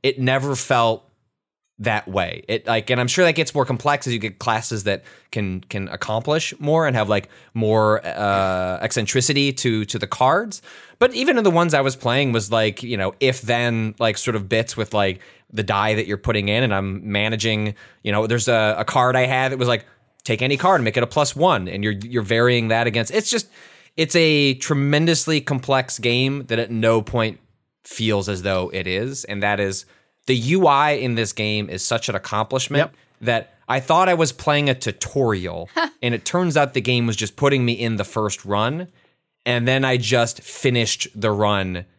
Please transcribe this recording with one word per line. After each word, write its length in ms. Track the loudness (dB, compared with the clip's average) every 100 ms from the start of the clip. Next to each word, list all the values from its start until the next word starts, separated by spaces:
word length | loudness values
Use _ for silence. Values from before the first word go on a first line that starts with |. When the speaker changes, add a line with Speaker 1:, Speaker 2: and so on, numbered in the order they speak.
Speaker 1:
it 140 | -2 0
never 360 | 0 0 0 -4
felt 480 | 0 2 4 0 _ _ _ _ _ _ _ -6
that 300 | -2 -2 -2
way. 360 | -4 -4 -6 -6
It, 180 | -6 -2
like, 220 | -2 0
and 100 | 0
I'm 80 | 0
sure 160 | 2 2
that 80 | 2
gets 180 | -2 0
more 100 | 0
complex 400 | 0 0 0 -2
as 60 |
you 60 | -4
get 200 | -6 -6
classes 440 | -2 -2 -2 -4 -2
that 180 | -4 -6 -20 _
can, 300 | -6 -4 -6
can 260 | -8 -8 -8
accomplish 640 | -8 -4 -4 0 -2 -2 -6
more 260 | 0 2 2
and 80 | 0
have, 120 | 2
like, 200 | 0 -2 -20 _
more, 500 | -2 2 4 4 2 0
uh, 760 | -4 0 2 2 0 -2 -4
eccentricity 720 | -2 -2 0 0 0 2 0
to, 320 | 0 0 0 -2
to 120 | -6
the 80 | -6
cards. 560 | 0 2 2 -2 -10 -14 -20 -20 _
But 140 | 0 2
even 220 | 2 4
in 60 |
the 80 | 4
ones 220 | 4 4 2
I 60 |
was 140 | 2 0
playing 360 | 0 0 2
was, 180 | 0 0
like, 300 | 2 0 -2
you 140 | -6 -2
know, 160 | -4 2
if 220 | 0 0
then, 520 | -2 0 2 0 -4 0
like, 180 | 0 0
sort 180 | -2 -2
of 140 | 0
bits 260 | 0 0 -4
with, 160 | -2
like, 260 | 0 0 -2 -14 -20 _
the 100 | -6
die 300 | -2 0 0 0
that 120 | -2
you're 100 | -4
putting 320 | -2 -2 0
in, 140 | 0
and 100 | 2
I'm 380 | 0 -2 -6 -4
managing, 640 | -2 -2 -2 -2 -2 -4 -6 -18 _
you 80 | -2
know, 140 | -2 0
there's 200 | 0 2
a, 280 | 2 2 0
a 60 | 0
card 300 | 2 2 2
I 100 | 2
had 240 | 0 0
that 60 | 0
was 80 | 0
like, 180 | -2 -4 _ _ _
take 180 | -4 -2
any 160 | 0 2
card 220 | 4 4
and 60 | 2
make 120 | 0
it 60 |
a 40 | 0
plus 280 | 0 0 2
one, 320 | 2 2 -2
and 160 | -4
you're, 100 | -4
you're 280 | -4 -4 -4
varying 440 | 0 2 4 4 2
that 180 | 2 2
against, 240 | 0 0
it's 180 | -2 0
just, 180 | -4 -4 -14 -20 -20 -14 -4
it's 180 | 0 4
a 380 | 4 4 4 2
tremendously 840 | -2 0 2 2 2 2 2 -2
complex 580 | 0 -4 0 0 0 -2
game 460 | 0 2 0 -2 -2
that 100 | -4
at 120 | -2
no 300 | 2 4 2
point 360 | 0 -2 -2 -4 _ _ _ _
feels 460 | -14 -4 0 0 -2
as 140 | -4
though 260 | -2 -2 -2
it 140 | -6 -4
is, 380 | -4 -4 -8 -8
and 160 | -2
that 180 | 0 0
is, 260 | -2 -4 -10 _ _ _ -2
the 80 | 0
U 320 | 2 4 4
I 240 | 4 4
in 240 | 0 -2 -2
this 180 | -2
game 340 | -2 -2 -2 -4
is 160 | -6
such 240 | -2 -2 -2
an 60 |
accomplishment 800 | -6 -4 -4 -2 -4 -2 0 -2
Speaker 2:
Yep. 40 | _ _ _
Speaker 1:
that 340 | -2 -2 -4 _ -4
I 120 | -4
thought 280 | 2 4 4
I 60 |
was 180 | 4 0
playing 380 | -2 0 2 2
a 60 | -2
tutorial, 920 | -4 -6 -6 0 0 0 -4 -8 -8 -4 -6
Speaker 3:
<laughs> 160 | _
Speaker 1:
and 100 | -4
it 100 | -4 -2
turns 300 | -2 0 2
out 200 | 2 0
the 40 |
game 280 | 0 0 0
was 80 | -2
just 200 | -6 0
putting 300 | 2 2 0
me 80 |
in 220 | 0 -2 -2
the 80 |
first 420 | -4 -2 -4 -4 -2
run, 420 | 0 0 -4 -10 _ _ _ _ _ -4
and 200 | 0 2
then 160 | 2
I 140 | 2 0
just 440 | 2 2 2 -2
finished 680 | -10 -2 0 2 0 -2 -6 -2
the 120 | -2
run 540 | 2 2 2 -2 -6 -12